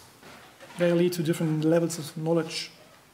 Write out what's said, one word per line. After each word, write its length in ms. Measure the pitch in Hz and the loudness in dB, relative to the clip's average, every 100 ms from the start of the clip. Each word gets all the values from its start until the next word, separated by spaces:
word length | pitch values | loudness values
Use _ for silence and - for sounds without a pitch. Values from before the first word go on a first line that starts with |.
| - - - - - - - - | -20 -20 -20 -20 -20 -20 -14 -2
they 140 | 175 | 2
lead 220 | 170 175 | 4 2
to 100 | 175 | 2
different 400 | 156 165 165 156 | -2 0 0 0
levels 340 | 156 170 165 160 | 2 2 2 -4
of 200 | 143 165 | -10 -6
knowledge. 520 | 156 170 160 - - - - - _ | -2 0 0 -6 -12 -16 -20 -20 _